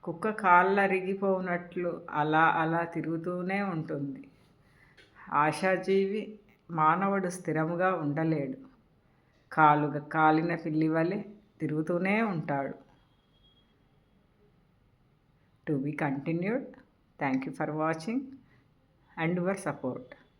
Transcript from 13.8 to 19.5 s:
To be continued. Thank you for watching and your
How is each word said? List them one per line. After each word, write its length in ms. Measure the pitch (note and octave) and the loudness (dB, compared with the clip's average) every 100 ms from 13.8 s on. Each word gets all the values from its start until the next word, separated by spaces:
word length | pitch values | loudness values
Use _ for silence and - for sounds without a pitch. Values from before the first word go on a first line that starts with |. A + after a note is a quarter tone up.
| _ _ _ _ _ _ G#4 _ _ _ _ _ _ _ _ _ _ _ - | _ _ _ _ _ _ _ _ _ _ _ _ _ _ _ _ _ _ -6
To 100 | C#3+ | -4
be 160 | C#3+ | -2
continued. 760 | D3+ C#3+ C3+ E3+ E3 F#3 B3 - - - _ _ _ | -4 -4 -4 -4 -2 -2 -4 -6 -18 -20 _ _ _
Thank 240 | C#3 C3 | -2 -2
you 80 | C#3+ | -4
for 200 | C#3+ D3+ D3+ | -6 -4 -2
watching 440 | D#3 D#3+ - A#3+ C#4 - _ _ _ _ _ _ _ - | -2 -2 -4 -6 -6 -16 _ _ _ _ _ _ _ -4
and 140 | D#3+ F3+ | -2 0
your 180 | F3 | -2